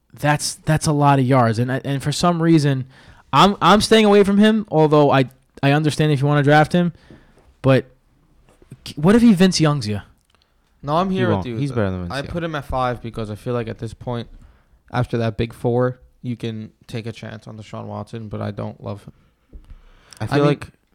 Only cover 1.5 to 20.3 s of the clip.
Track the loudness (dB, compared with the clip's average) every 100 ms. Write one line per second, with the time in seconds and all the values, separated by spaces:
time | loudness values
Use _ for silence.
1.5 | 0 -4 -4 -6 -6 -4 -2 -2 0 2
2.5 | 2 2 -2 -6 _ -20 -20 _ 4 4
3.5 | 4 2 2 4 4 6 4 4 4 4
4.5 | 2 0 0 4 4 4 2 0 -6 _
5.5 | _ 0 2 0 0 0 0 0 2 4
6.5 | 4 4 2 0 -4 _ -20 _ _ _
7.5 | _ 2 2 0 _ _ _ _ _ _
8.5 | _ _ -20 -16 -2 2 6 6 6 4
9.5 | 2 0 0 -4 -6 -10 _ _ _ _
10.5 | _ _ _ -4 -2 -2 -2 0 -2 -4
11.5 | -6 -4 -2 -2 -4 -6 -8 -8 -8 -8
12.5 | -8 -6 -4 -4 -6 -10 -10 -10 -10 -6
13.5 | -6 -6 -10 -14 -12 -10 -10 -10 -18 -20
14.5 | _ _ _ _ -6 -4 -4 -4 -4 -8
15.5 | -6 -4 -2 -2 -4 _ _ -12 -10 -10
16.5 | -12 -14 _ -16 -12 -12 -14 -16 -16 -18
17.5 | -20 -16 -16 -12 -12 -12 -14 -12 -10 -8
18.5 | -8 -12 -12 -14 -14 -16 -20 _ _ _
19.5 | -20 -20 -20 -20 _ _ -12 -6